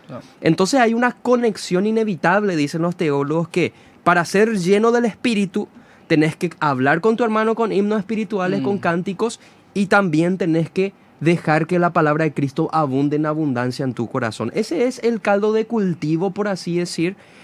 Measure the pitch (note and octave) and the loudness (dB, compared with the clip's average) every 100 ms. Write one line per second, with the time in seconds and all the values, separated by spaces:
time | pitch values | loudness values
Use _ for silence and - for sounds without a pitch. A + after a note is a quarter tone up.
0 | - B2 - - - E3 F#3+ C4+ A3+ A3+ | -18 -18 -18 -2 0 2 2 2 2 2
1 | B3 - A#3+ B3 A#3+ F3+ - F3+ G#3 A3 | 0 -2 0 2 2 -2 -2 0 0 0
2 | A3 E3 E3 G3 G#3 E3 C#3+ E3 E3+ F3 | -2 0 2 2 2 0 -2 0 -2 -2
3 | E3 C#3+ C#3 D#3+ E3 F3+ C#3 - - - | 0 0 0 -2 -2 0 -2 -4 -18 -2
4 | - F3 D#3+ F#3+ A3 G#3+ E3+ G3+ A3+ A#3+ | 2 2 2 2 2 2 2 2 4 2
5 | A#3+ - B3 G#3 G3 G#3+ - - - - | 0 -2 -2 0 0 -4 -8 -12 -20 -20
6 | _ D#3 D#3 - F3 - D3+ C3 C3+ E3 | _ 2 2 0 -6 -2 -2 0 2 2
7 | A3 A#3 A#3 A3 A3 A3+ A3+ F3+ G#3 G#3+ | 2 0 0 0 0 0 0 0 0 -2
8 | - A3 A3 G#3 F3+ F#3+ C#3 G3+ F3+ E3+ | -2 -6 -4 -2 -2 -2 -2 -2 -2 -2
9 | F#3 F#3 A3+ - - - _ G3 G3+ G#3 | -4 -4 -4 -6 -16 -20 _ -4 2 2
10 | G3 D3+ E3+ F#3 F#3 D#3+ D#3+ - G3 - | 4 2 2 0 0 0 0 -2 -4 -6
11 | _ _ D3 E3+ - D#3 D#3+ F3+ F3 E3+ | _ _ 0 0 2 0 2 0 2 2
12 | D#3 D3+ D#3+ - C#3 - D#3+ D#3 D3 C3 | 2 2 0 0 -4 -2 -2 0 0 0
13 | C#3+ D3+ D#3 D#3 D3+ A#2+ B2+ B2 C3+ A#2+ | 0 0 0 0 -2 0 -2 -2 -4 -4
14 | A#2 C3 A#2 - A2+ - A3 D#4+ B3+ B3 | -4 -2 -4 -4 -4 -4 -4 0 -2 0
15 | A#3 A3+ - G3+ G#3+ A3 A3 A3+ F#3+ E3 | -2 -2 0 0 2 0 -2 -2 -2 -2
16 | D3+ D#3+ F#3+ F#3+ G#3 F#3 - E3+ F3 - | -2 -2 -2 -4 -4 -4 -4 -4 -4 -4
17 | E3+ G3 - - | -4 -4 -16 -20